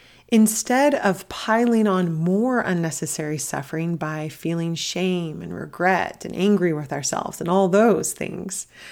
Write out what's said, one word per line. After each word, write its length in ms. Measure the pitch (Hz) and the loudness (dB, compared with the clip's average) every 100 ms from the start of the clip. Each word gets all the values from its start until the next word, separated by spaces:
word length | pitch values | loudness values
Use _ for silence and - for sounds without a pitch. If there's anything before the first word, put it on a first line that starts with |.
| - - _ | -20 -20 _
instead 640 | 226 220 214 - 247 294 | 4 6 4 0 2 4
of 340 | 277 202 185 - | 4 2 0 -4
piling 600 | - - 226 240 226 214 | -8 0 2 4 4 4
on 260 | 185 180 | 2 0
more 460 | 160 170 196 247 247 | 0 0 2 2 0
unnecessary 800 | - 175 165 160 156 - 151 151 | 0 0 -2 -4 -6 -4 -4 -4
suffering 560 | - 139 139 156 165 170 | -4 -6 -6 -4 -4 -4
by 340 | 156 156 156 | -4 -6 -8
feeling 460 | - 165 165 165 165 | -8 -4 -2 -2 -4
shame 640 | - 175 185 180 165 151 | -6 -2 0 0 -4 -8
and 100 | - | -10
regret 720 | - 151 - 180 185 - - | -10 -10 0 2 2 0 -6
and 120 | - - | -10 0
angry 360 | 196 202 175 | 2 4 2
with 220 | 151 139 | 0 -4
ourselves 480 | 143 135 - - - | -6 -4 -4 -4 -6
and 80 | 165 | 0
all 180 | 185 196 | 2 4
those 460 | 196 226 180 - | 4 4 4 0
things, 540 | - - 180 190 - - - - | -6 -8 -8 -8 -10 -12 -18 -20